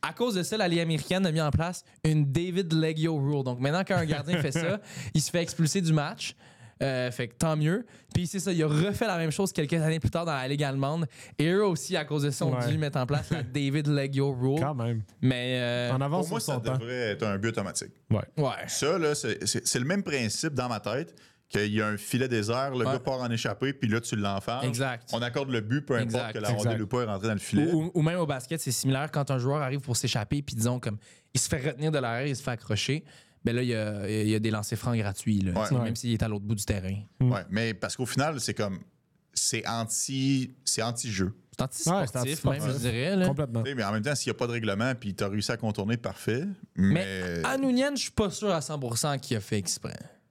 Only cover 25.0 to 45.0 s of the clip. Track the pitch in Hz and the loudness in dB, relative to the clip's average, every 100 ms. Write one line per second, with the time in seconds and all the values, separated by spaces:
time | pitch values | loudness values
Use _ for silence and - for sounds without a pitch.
25 | - 117 120 120 139 120 107 139 147 123 | -6 -4 -2 -2 0 -2 0 -2 2 0
26 | 120 120 117 110 104 117 117 113 104 123 | 2 0 -2 -4 0 2 2 0 0 0
27 | 117 98 107 104 - - 156 170 160 175 | 0 -2 0 -2 2 2 4 2 2 2
28 | 156 180 160 139 - 165 - 120 135 135 | 2 2 -2 -2 -4 -6 -2 0 2 2
29 | 147 151 143 135 123 147 135 139 131 117 | 0 -2 0 0 2 0 0 -4 -2 -2
30 | 120 120 104 143 143 123 113 123 117 104 | 0 -2 0 -2 -2 -2 0 0 -2 -8
31 | - - _ - - 160 135 135 156 151 | -12 -20 _ -4 -2 -2 -2 -2 0 0
32 | 123 117 143 127 - 120 - 104 - 147 | 0 -2 -2 -2 -4 -6 -2 -2 0 -2
33 | 151 - - _ - 120 127 113 107 104 | -4 -20 -20 _ -2 0 0 0 -2 -4
34 | 101 110 110 107 110 107 104 110 - 117 | -2 0 2 2 2 0 -2 -4 0 0
35 | 104 95 - 104 92 90 - 127 113 117 | 0 -2 0 2 2 0 2 2 0 -2
36 | 120 113 110 104 101 110 - 104 92 98 | 0 0 0 -2 -2 -4 -2 -2 -2 -6
37 | 104 _ 127 104 87 98 113 101 95 - | -8 _ 2 4 0 -2 0 -2 -6 -4
38 | 123 - 143 151 - - 104 92 - _ | -2 0 0 0 -4 -2 -2 -4 -12 _
39 | _ _ _ - - 113 - 117 113 - | _ _ _ -2 0 -2 -2 -2 -2 -2
40 | - 135 135 135 123 - - - 113 117 | -2 0 2 2 0 -6 -4 0 0 -2
41 | 123 95 113 110 _ - 131 - - 190 | -4 0 0 -2 _ -6 -6 -2 0 2
42 | 139 127 123 156 - 139 147 135 120 113 | 2 0 -2 0 0 0 0 0 0 0
43 | 143 196 185 139 143 117 107 117 101 107 | 0 2 4 2 0 0 -2 0 0 0
44 | 110 147 - 110 123 120 110 98 123 123 | 0 0 0 0 0 0 0 2 0 -2